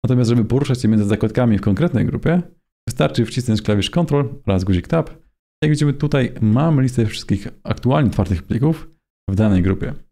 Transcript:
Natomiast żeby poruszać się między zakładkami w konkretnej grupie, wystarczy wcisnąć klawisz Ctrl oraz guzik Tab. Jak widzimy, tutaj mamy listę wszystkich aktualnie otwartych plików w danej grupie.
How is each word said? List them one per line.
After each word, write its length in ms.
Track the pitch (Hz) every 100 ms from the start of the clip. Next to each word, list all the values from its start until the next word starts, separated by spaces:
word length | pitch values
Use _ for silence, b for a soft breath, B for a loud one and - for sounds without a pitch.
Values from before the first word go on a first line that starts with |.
Natomiast 260 | 117 123 113
żeby 140 | 120
poruszać 380 | 107 117 139 123
się 60 | -
między 160 | 110
zakładkami 540 | 101 104 113 - 120 101
w 20 |
konkretnej 460 | 104 95 170 - 151
grupie, 360 | - - 175 170 _ _ _ -
wystarczy 360 | - 139 -
wcisnąć 380 | 113 - 123 107
klawisz 280 | 107 104 -
Ctrl 340 | 175 165 143 123 - -
oraz 180 | 95
guzik 240 | 95 90 -
Tab. 220 | 165 156 - _ _ _ _
Jak 80 | 151
widzimy, 220 | 147 147
tutaj 400 | 139 147 143 123 -
mamy 420 | 110 117 160 147
listę 240 | 131 123 110
wszystkich 420 | - - 101 - -
aktualnie 480 | - - 120 147 123
otwartych 320 | - 92 87
plików 480 | - 110 143 156 - _ _ _ -
w 40 |
danej 280 | 98 107 92
grupie. 300 | 90 92 - 71 -